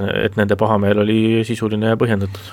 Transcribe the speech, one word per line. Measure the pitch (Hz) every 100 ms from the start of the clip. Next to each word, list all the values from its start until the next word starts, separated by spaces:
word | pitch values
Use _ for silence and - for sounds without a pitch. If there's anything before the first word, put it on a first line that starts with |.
| 98 101
et | 107 107
nende | 101 101
pahameel | 107 107 101 104
oli | 104 110 110 113
sisuline | 113 113 110 107 110
ja | 110
põhjendatud. | 120 104 98 - -